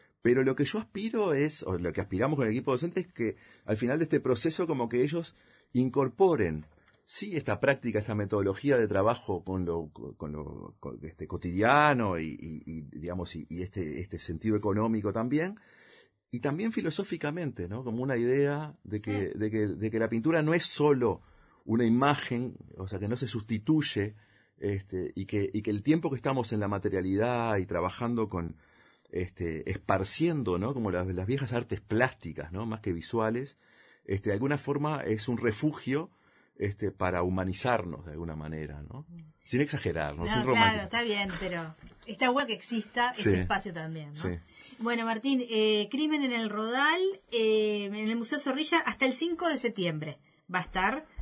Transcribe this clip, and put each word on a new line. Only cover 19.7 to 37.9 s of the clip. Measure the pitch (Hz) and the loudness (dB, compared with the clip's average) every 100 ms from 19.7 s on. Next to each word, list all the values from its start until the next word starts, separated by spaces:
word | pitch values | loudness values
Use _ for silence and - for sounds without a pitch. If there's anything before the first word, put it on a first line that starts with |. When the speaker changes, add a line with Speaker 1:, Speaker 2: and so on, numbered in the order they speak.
| 82 110 | 0 -2
Speaker 1:
que | 110 | 0
la | 110 | 0
pintura | 113 123 165 | 0 2 2
no | 151 | 4
es | 170 - | 2 2
solo | - 147 139 120 87 - _ _ _ - | 4 6 6 4 0 -6 _ _ _ 0
una | 110 120 | 2 4
imagen, | 117 139 139 - 120 127 123 - - | 6 6 4 0 -4 -4 -8 -16 -10
o | 95 | -6
sea, | 98 | -4
que | 101 | -4
no | 120 | -2
se | 123 | -4
sustituye, | 117 107 110 107 156 143 - 104 107 _ _ _ - | -4 -4 -2 2 2 2 0 -2 -4 _ _ _ -6
este, | 101 101 98 92 87 - | -2 -2 -4 -4 -4 -6
y | 95 | -2
que, | 107 98 | 0 0
y | 104 | 0
que | 104 | -2
el | 104 | -2
tiempo | 120 156 160 | 2 2 2
que | 131 | -2
estamos | - 135 113 | 0 0 0
en | 113 | 0
la | 101 | 0
materialidad | 101 - 95 92 98 113 120 117 104 | 0 0 0 2 2 2 2 0 0
y | 92 | 0
trabajando | 92 90 - 120 120 107 | 0 0 -2 -2 0 -2
con, | 92 85 80 _ _ - _ _ | -2 -6 -8 _ _ -20 _ _
este, | - 90 - 85 80 - | -6 -6 -4 -6 -4 -4
esparciendo, | 92 - 98 95 - 160 156 110 87 | -4 2 2 2 0 2 0 0 0
¿no? | 104 139 | 0 -2
Como | 107 | -2
las, | 87 92 | 0 -2
las | 90 92 | -2 -2
viejas | 135 131 | -2 -2
artes | 120 - 107 | -4 -4 -6
plásticas, | - 107 127 - - 78 80 | -2 2 2 0 -12 -10 -8
¿no? | 90 113 | -6 -6
Más | 110 | -6
que | 107 | -4
visuales, | 85 82 117 110 113 139 - _ _ - _ - | -4 -2 0 0 0 -4 -14 _ _ -20 _ -2
este, | 98 104 | -2 2
de | 101 | 2
alguna | 135 143 | 2 0
forma | - 143 147 151 | 0 -2 0 -2
es | 85 107 107 | 0 -2 0
un | 120 | 0
refugio, | 113 107 151 147 - 135 175 _ _ _ _ - | 0 2 0 -2 -2 -2 -2 _ _ _ _ -4
este, | 101 101 101 | -4 -2 -4
para | - 92 90 | 0 0 2
humanizarnos | 90 92 92 92 127 120 90 | 2 0 0 0 0 0 0